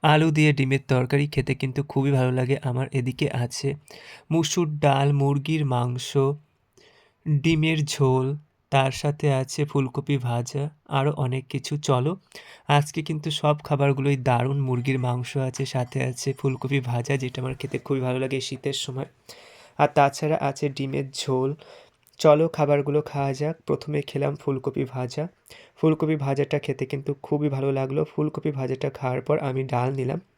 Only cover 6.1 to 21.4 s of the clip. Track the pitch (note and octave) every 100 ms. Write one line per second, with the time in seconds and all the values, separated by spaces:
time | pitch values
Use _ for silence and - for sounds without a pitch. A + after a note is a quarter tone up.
6.1 | C#3+ C3+ D3 _ _ _ _ - _ _
7.1 | _ D#3 D3 E3 D#3+ D#3+ D#3+ D3 - C3+
8.1 | B2+ C3 D3 - _ _ C#3 C3+ - D3
9.1 | D3 D3 C3 C3 - C#3+ C#3+ C3 C3 C#3+
10.1 | C#3+ B2 A#2+ A#2+ C#3+ C#3+ - _ C#3 C#3
11.1 | D3 B2+ C3 - C#3 - D3 D3 B2+ C3+
12.1 | F#3+ _ - - - - C#3+ D3 - D#3
13.1 | D#3 D#3 D3+ D3+ D3 - C#3+ C#3 C3+ C3+
14.1 | C#3 B2+ A#2+ B2+ C#3 C3 B2 B2+ C3 B2
15.1 | B2 B2 C#3 C3 B2+ C3+ C3+ B2 C3+ B2+
16.1 | B2 - C3+ C#3 C3 B2+ C#3 B2 A#2+ A#2
17.1 | C#3 C3 B2+ C3 C3 D3 - - C3+ B2+
18.1 | B2+ C3 C3 C3 B2+ C#3+ C3 - C3 C#3
19.1 | _ - - - - - - D3 - C#3
20.1 | C#3 D3+ D#3+ C#3 C3+ D3 C#3 C3+ C#3 C3+
21.1 | - - C3